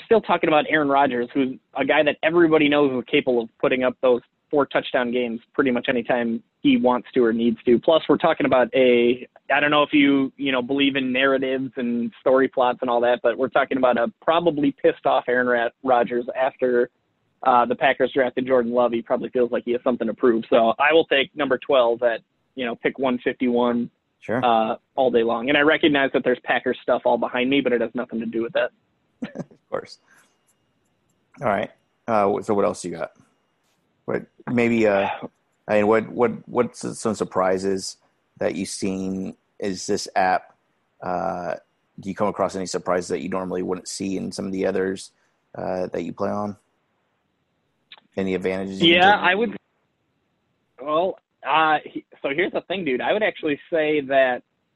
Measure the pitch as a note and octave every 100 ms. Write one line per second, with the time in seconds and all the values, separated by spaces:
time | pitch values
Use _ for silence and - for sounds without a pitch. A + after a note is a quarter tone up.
0 | - A3 - F3 E3+ D3+ C#3 D#3 C#3+ C#3
1 | C#3+ B2 A#2+ C#3+ C3 B2+ _ C3 C#3 D3
2 | D3 - D#3 F3 E3 D#3 D3 D3 C#3+ B2+
3 | - D3 C#3 A#2+ A2+ - D3 B2+ B2+ -
4 | C3 A#2+ - _ - D3+ C3+ D3 - C3+
5 | A#2+ B2 A#2+ A2+ _ - C#3 A#2+ C3 B2
6 | A2+ B2+ A#2 A2+ _ _ D3 B2+ B2 B2
7 | - C3+ A#2 A2+ A#2 A2+ - A2+ - D#3+
8 | - D3+ E3+ D#3 D3 C3 A#2 C3+ B2+ A#2+
9 | A#2+ B2 B2+ _ - C#3 D3 D3+ C#3+ D3+
10 | C#3+ C#3 C3 - C#3 C3 A#2+ C#3 C#3 C3+
11 | C3 B2+ C#3 C3+ C3 C3 C3+ C3 A#2+ A#2+
12 | A#2 - C#3 C3 C3 - B2 A#2 C3 A#2+
13 | A#2+ A#2+ A#2+ A2+ C3 D3 C3 C3+ B2+ A#2+
14 | A#2 - - E3 E3+ D3 C#3 - E3 -
15 | C#3+ C3 - B2 B2 A#2+ A#2 _ C3 B2
16 | B2 A#2+ B2 C3 C3 - B2+ A#2+ B2 _
17 | _ _ _ - - B2 A#2+ A#2+ C#3+ B2+
18 | B2+ C#3+ B2 - B2+ B2+ A#2 A#2+ A#2+ A#2
19 | A2+ B2+ A#2 B2+ A#2 B2 C3 - C3+ A#2+
20 | A2+ G#2+ C3 A2+ - B2+ A2+ - C#3+ D#3+
21 | C#3+ C#3 B2+ - C#3 B2+ - C3+ A#2+ A#2
22 | A#2+ A2+ _ _ _ - B2 A#2 - -
23 | C3 B2 C#3 B2+ B2+ A#2+ B2 A#2+ A#2+ _
24 | _ _ - A#2+ B2 A2+ A2 - _ -
25 | C3 A#2+ A2+ A#2 B2 D3 D3 D3+ E3 C#3+
26 | C3+ C#3 B2+ B2 - B2+ C3 A#2+ - B2
27 | B2 A#2+ A#2 B2 B2+ C#3 B2+ A#2+ A2+ B2
28 | - A2+ A2+ A#2 A#2 A#2 A#2+ _ _ _
29 | _ - - - - _ - - - -
30 | _ _ _ _ _ _ _ _ _ _
31 | _ _ _ - B2 G2+ - _ _ _
32 | - A2 G2+ G2+ F#2+ G2+ G2 F#2 F2 E2+
33 | - _ _ _ _ _ _ _ _ _
34 | - B2 - _ - A#2+ A#2 A#2 G#2+ G2
35 | G2 - - _ _ _ - G#2+ G#2 A2+
36 | - - A#2 A2 - A#2 A#2+ - B2 A2
37 | A2+ G2+ F2 - F#2 F#2+ G2 F#2+ - -
38 | _ _ _ - G2 E2+ F#2+ - G2+ F#2+
39 | F#2+ F#2+ F#2 - _ - G2+ F2+ - G2
40 | - G2+ F#2 F2+ - _ _ _ _ -
41 | F2+ F2+ F2 F2+ F2 - _ _ _ -
42 | G2 F2+ G#2 F#2+ F#2 F#2+ F2+ F2+ F2+ F2+
43 | F2 F2 E2 F#2+ F#2 F2+ F#2 F#2 - -
44 | G2 F#2+ F#2+ F#2+ G2 F#2+ F#2+ F#2+ F#2+ F#2+
45 | - _ _ _ _ - F#2 F#2 F#2 F#2+
46 | F2 G2 G2+ G#2 G#2 G2+ _ _ _ _
47 | _ _ _ _ _ _ _ _ _ -
48 | _ - F#2+ F#2 F#2 F#2 G2 F#2+ E3 F3
49 | F#3+ G#3 F3 F#3+ A#3 - _ _ _ _
50 | _ _ _ _ _ _ _ - C#3 D3+
51 | F#3 - _ _ B2 D#3 D#3 D3+ - -
52 | - - C#3+ C#3+ G3 E3+ - F#3+ D#3 B2
53 | B2 G3+ G#3 - D#3+ C#3 - E3 D3+ D3+
54 | C3 C3+ C3 B2 _ _ _